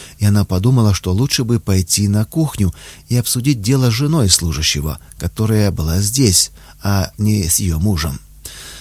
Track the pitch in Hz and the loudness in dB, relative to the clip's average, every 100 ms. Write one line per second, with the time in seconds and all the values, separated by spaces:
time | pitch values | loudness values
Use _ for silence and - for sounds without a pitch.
0 | - - 104 104 95 92 110 131 107 92 | -20 -2 2 2 2 0 2 4 4 2
1 | 92 92 139 - 117 117 - 95 87 - | 0 0 0 -2 0 -2 2 0 0 0
2 | 104 104 107 160 156 - 95 - - - | 2 0 0 -2 -2 0 -2 -2 -14 -20
3 | - 123 113 127 127 123 95 139 127 113 | -2 -2 0 -2 0 0 0 2 2 0
4 | 147 160 101 - 85 76 76 76 76 71 | 0 2 2 2 0 -2 -2 -2 -4 -8
5 | - - 82 - 110 107 104 87 78 85 | -12 -8 -8 -2 0 2 2 0 -2 0
6 | 101 127 98 90 - - - - 98 98 | 0 2 2 2 -2 -6 -20 -8 -2 -2
7 | - - 104 107 82 - 95 80 101 87 | -2 -2 0 0 0 -2 -2 0 0 0
8 | 78 67 - - - - - - | -4 -8 -14 -20 -20 -18 -18 -18